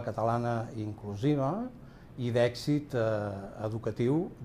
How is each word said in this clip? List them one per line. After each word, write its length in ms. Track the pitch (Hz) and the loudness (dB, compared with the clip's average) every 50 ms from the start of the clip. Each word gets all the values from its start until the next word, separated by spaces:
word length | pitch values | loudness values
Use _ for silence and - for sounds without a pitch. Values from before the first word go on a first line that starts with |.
| 113 | 2
catalana 460 | 110 101 110 110 113 117 120 120 120 117 113 113 - - 110 | 0 0 2 2 4 4 2 2 0 0 0 -2 -4 -4 -4
inclusiva 680 | 107 107 104 - 101 101 101 101 127 147 147 139 131 139 175 220 247 254 - - - - - - - - - 131 | -4 -4 -6 -6 -8 -8 -4 0 2 2 4 4 2 0 0 -2 -4 -6 -10 -14 -16 -18 -18 -18 -18 -14 -8 -4
i 80 | 120 120 | -2 2
d'èxit, 640 | 113 120 120 120 120 - - 147 147 143 147 - 131 | 4 4 4 4 2 0 0 2 2 2 0 0 0
eh, 720 | 120 110 110 107 104 104 101 98 98 98 - - 107 107 | 2 2 2 2 0 0 -2 -4 -6 -8 -10 -6 -4 -4
educatiu 540 | 110 110 110 - 113 101 - 120 123 147 165 190 - - - | -2 -2 -2 -2 -2 0 2 4 4 4 2 2 -2 -6 -6